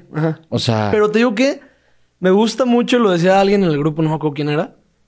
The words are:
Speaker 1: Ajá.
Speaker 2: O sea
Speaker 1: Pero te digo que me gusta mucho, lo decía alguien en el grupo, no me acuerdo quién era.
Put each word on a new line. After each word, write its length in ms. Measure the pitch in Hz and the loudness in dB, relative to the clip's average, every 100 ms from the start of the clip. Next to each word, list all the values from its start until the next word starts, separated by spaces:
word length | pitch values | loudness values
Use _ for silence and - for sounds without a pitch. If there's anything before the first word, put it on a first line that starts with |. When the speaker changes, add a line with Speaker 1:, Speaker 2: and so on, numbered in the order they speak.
| - | -10
Speaker 1:
Ajá. 260 | 151 160 156 - | -4 -4 -4 -6
Speaker 2:
O 100 | 117 | -6
sea 280 | - 110 104 | -2 -2 0
Speaker 1:
Pero 180 | 214 214 | 0 0
te 80 | 214 | 2
digo 160 | 247 | 0
que 260 | 208 269 349 - _ _ _ _ - | 0 -2 -2 -12 _ _ _ _ -4
me 100 | 180 | 0
gusta 340 | 196 226 - | 2 0 0
mucho, 340 | 254 240 240 247 | 0 0 2 2
lo 100 | 214 | 2
decía 300 | 175 180 196 | 2 2 2
alguien 240 | 196 202 | 2 2
en 60 | 185 | 2
el 80 | 143 | 0
grupo, 240 | 151 156 | -2 -2
no 80 | 156 | -2
me 40 | |
acuerdo 200 | 156 151 | -2 -4
quién 160 | 139 147 | -4 -4
era. 260 | 151 190 _ _ _ | -4 -4 _ _ _